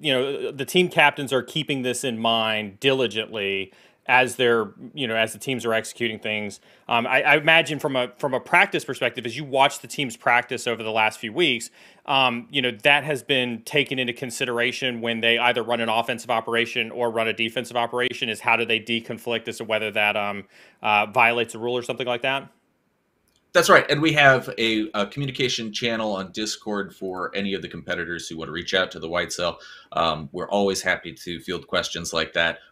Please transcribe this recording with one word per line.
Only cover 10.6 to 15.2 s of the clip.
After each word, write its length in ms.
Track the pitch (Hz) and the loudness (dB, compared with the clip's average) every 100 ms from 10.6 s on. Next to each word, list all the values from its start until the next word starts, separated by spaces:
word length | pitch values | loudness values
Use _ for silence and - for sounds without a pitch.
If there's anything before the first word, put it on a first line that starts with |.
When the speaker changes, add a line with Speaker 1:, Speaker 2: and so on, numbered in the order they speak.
| - | -4
Speaker 1:
over 160 | 113 | -4
the 100 | 110 | -2
last 260 | 110 110 - | 2 2 0
few 140 | 113 | -6
weeks, 380 | 123 165 117 - _ - _ | 0 2 0 -6 _ -20 _
um, 420 | - 135 127 120 117 | -2 2 2 0 -4
you 100 | 139 | -2
know, 100 | 127 107 | -2 2
that 200 | 147 147 | 4 4
has 200 | 143 139 | 2 -4
been 400 | - 135 123 113 | 0 0 0 -4
taken 360 | - 151 135 131 | -2 -2 0 -2
into 140 | 120 | -4
consideration 880 | 120 127 113 127 117 123 117 131 117 | -6 -8 -6 -4 0 -2 -2 -4 -4
when 200 | 117 113 | -4 0